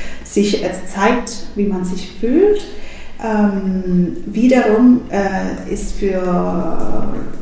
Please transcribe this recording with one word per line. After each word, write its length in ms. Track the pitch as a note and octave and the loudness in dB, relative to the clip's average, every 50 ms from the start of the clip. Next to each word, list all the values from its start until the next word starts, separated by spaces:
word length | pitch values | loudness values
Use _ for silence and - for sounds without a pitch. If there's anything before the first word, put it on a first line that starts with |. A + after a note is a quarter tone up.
| - - - - - | -6 -6 -6 -8 -8
sich, 380 | - - G3+ G#3 G3+ - - | -2 0 2 2 2 0 0
äh, 80 | - F3+ - - - | -2 -4 -4 -6 -8
zeigt, 580 | - - G3 G3 A#3 B3+ A#3+ - - - - - - - | -6 -2 0 2 2 2 0 -2 -6 -8 -8 -8 -8 -4
wie 80 | G#3 G3+ | -4 -2
man 160 | G3+ F#3+ F#3 F#3 | -2 -2 -2 -4
sich 260 | F3+ F#3 - - - - - | -4 -4 -6 -8 -8 -6 -4
fühlt. 400 | A3+ A#3+ C4+ E4+ G4+ G#4+ G#4 G4+ - - - - - - - - - - - - - | -2 2 4 4 4 4 4 2 -2 -8 -10 -10 -10 -10 -10 -10 -10 -10 -10 -6 -4
Ähm, 920 | A3 G#3+ G#3 G#3 G3+ G3 F#3+ F#3+ F#3+ F#3 F#3 F3+ F3+ F3+ F3+ F3 - - - - | -2 0 2 2 2 0 0 -2 -2 -2 -2 -2 0 2 2 2 0 -2 -6 -8
wiederum, 760 | G3+ G#3 A3 B3 B3+ - B3 - A3 G#3+ A3 B3 - - - - - | -6 -2 2 4 4 4 4 4 4 4 6 6 6 6 4 2 -2
äh, 640 | - G3 G3 F#3+ F#3+ F#3+ F#3+ F#3+ F#3+ F#3 - F#3 | -2 -2 0 0 -2 -2 -4 -4 -6 -6 -6 -6
ist 220 | F#3+ G3 - - - | -6 -4 -4 -4 -2
für 1120 | - G3 F#3+ F#3 F#3 F#3 F3+ F3+ F3+ F3+ F3+ F3+ F3 F3 E3 E3 - - F3+ F3+ G3+ G#3+ G#3 - - - - - - | -2 -2 0 0 0 0 0 0 0 0 0 -2 -2 -2 0 2 2 4 4 4 4 4 2 2 0 -2 -4 -6 -6